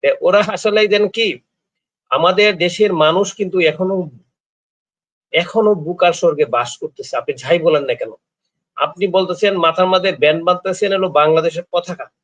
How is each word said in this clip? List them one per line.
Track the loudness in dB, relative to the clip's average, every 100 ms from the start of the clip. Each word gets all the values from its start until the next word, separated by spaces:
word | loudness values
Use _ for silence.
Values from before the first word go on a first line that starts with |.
এ, | 0 2
ওরা | 2 2 0
আসলে | -2 0 2 2
যেন | 2 0
কি, | -2 -4 -4 _ _ _ _ _ _ _
আমাদের | 0 2 4 2 2
দেশের | -2 0 0
মানুষ | 2 2 2 -2
কিন্তু | -4 -4 0
এখনো, | 0 0 -4 -4 -6 -12 _ _ _ _ _ _ _ _ _ _ _
এখনো | -2 0 0 2
বুকার | 0 -4 0 0
স্বর্গে | 2 0 0
বাস | -2 -2 -4 -8
করতেছে। | -14 _ -8 -8
আপনি | -6
যাই | -8 0 2
বলেন | 2 0
না | -2
কেন, | -6 -8 -14 _ _ _ _ _ -6
আপনি | -4 -2 0
বলতেছেন | 0 -2 0 -2 2
মাথার | 0 2 2
মধ্যে | 2 0
ব্যান্ড | 2 2 2
বাঁধতেছেন | 0 -2 -2 -2 -2
হলো | 0 0
বাংলাদেশের | 2 4 2 0 -6 -6
পতাকা | -6 -6 -12 -14 _